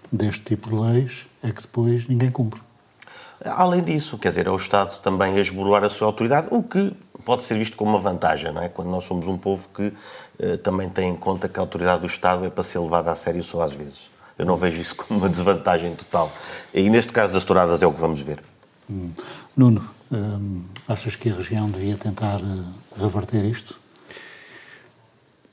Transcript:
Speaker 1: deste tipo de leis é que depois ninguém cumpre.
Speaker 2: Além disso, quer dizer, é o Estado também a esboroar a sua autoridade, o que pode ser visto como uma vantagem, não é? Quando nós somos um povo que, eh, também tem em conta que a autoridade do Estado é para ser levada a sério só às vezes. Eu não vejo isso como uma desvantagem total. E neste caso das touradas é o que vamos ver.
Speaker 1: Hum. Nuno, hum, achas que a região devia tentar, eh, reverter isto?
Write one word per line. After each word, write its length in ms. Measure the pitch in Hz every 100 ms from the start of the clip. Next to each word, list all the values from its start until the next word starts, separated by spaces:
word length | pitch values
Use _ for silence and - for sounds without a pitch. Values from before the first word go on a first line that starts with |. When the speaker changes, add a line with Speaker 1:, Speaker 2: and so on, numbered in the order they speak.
| -
Speaker 1:
deste 300 | 104 104 -
tipo 280 | - 101 110
de 60 | 110
leis 520 | 113 120 131 - - _
é 80 | 117
que 100 | 107
depois 460 | - - 117 120 120
ninguém 240 | 123 127
cumpre. 280 | 123 113 - - _ _ _ - - - - -
Speaker 2:
Além 380 | - 180 175
disso, 340 | 165 156 151 107
quer 120 | 92
dizer, 180 | 90 90
é 20 |
o 80 | 92
Estado 420 | - 101 98 -
também 340 | 98 95 95 98
a 40 |
esboroar 440 | 98 95 98 104
a 60 | 101
sua 180 | - 107
autoridade, 400 | 107 117 143 -
o 140 | 240
que 280 | - 190 202 - - -
pode 200 | - 123
ser 140 | - 110
visto 180 | 110 -
como 140 | 107
uma 80 | 104
vantagem, 520 | 95 90 82 76 78
não 120 | 80
é? 60 | 87
Quando 200 | - 87
nós 140 | 90
somos 240 | - 90 85
um 100 | 92
povo 300 | 98 95 -
que, 240 | - 101 104 - - - -
eh, 180 | 90 85
também 320 | 101 92 92
tem 220 | 92 92
em 40 | 87
conta 320 | - 92 92
que 120 | -
a 20 |
autoridade 400 | 92 92 87 87
do 60 | 87
Estado 360 | - 90 90 90
é 40 |
para 140 | -
ser 160 | 90 90
levada 320 | 82 85 82
a 40 | 80
sério 280 | 87 85
só 180 | 82 85
às 120 | 80
vezes. 360 | 71 73 69 - _ - -
Eu 60 | 85
não 100 | 85
vejo 240 | 90 82
isso 160 | 85 -
como 240 | - 104
uma 100 | 92
desvantagem 640 | 85 92 87 98 85 87 82
total. 360 | - 90 78 - - - -
E 160 | - 98
neste 220 | 113 117
caso 220 | 117 101
das 100 | 92
touradas 380 | - 92 87 85
é 60 | 87
o 40 |
que 80 | 76
vamos 220 | 82 76
ver. 180 | 69 76 - _ _ _ -
Speaker 1:
Hum. 200 | 98 87 80 - - - -
Nuno, 260 | 123 104 - - -
hum, 500 | 113 104 101 101 92 92 95 -
achas 280 | 107 110 -
que 140 | 117
a 40 |
região 340 | 90 90 110 107
devia 280 | 95 98 101
tentar, 420 | 107 95 104 101
eh, 640 | 98 95 90 95 - -
reverter 420 | 101 98 - 110
isto? 360 | 101 117 - - _ _ - - - - - - - - - _ _ _ _ _ _